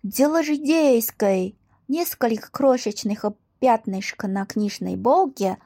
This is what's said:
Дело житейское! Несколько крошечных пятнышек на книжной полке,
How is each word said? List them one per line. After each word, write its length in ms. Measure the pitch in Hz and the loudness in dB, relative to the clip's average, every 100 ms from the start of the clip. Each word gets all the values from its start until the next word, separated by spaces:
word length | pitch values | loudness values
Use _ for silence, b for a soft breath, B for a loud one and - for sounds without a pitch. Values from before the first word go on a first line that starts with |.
Дело 400 | 196 226 294 330 | -6 0 2 2
житейское! 1120 | 302 294 294 330 294 240 226 - 208 190 185 - _ _ - | 0 -2 0 2 4 4 0 -2 0 0 -2 -8 _ _ -6
Несколько 600 | 302 349 - 240 220 - | -4 -4 -2 -2 -2 -6
крошечных 760 | - 269 254 220 208 208 214 208 208 _ - | 0 2 2 0 -4 -4 -4 -6 -8 _ -2
пятнышек 640 | 254 226 220 190 - - | 2 2 0 -8 -8 -8
на 220 | 202 196 196 | -6 -4 -4
книжной 520 | - 208 - 185 185 | -4 -4 -4 -6 -2
полке, 600 | 214 330 370 - 196 185 | 2 2 2 0 -4 -4